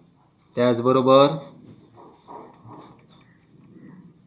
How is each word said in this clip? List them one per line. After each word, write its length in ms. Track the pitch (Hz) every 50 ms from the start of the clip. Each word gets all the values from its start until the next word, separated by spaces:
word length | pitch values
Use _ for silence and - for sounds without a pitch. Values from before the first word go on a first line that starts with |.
| _ _ _ _ _ _ _ _ _ _ _
त्याचबरोबर 800 | 123 123 123 120 117 120 127 131 135 123 131 131 135 143 147 156 160 - - - - - - - - - _ _ - - - - - - - - - - - - - - - - - - - - - _ _ - - - _ _ _ _ _ - - - - - - - - - - - - _ _ _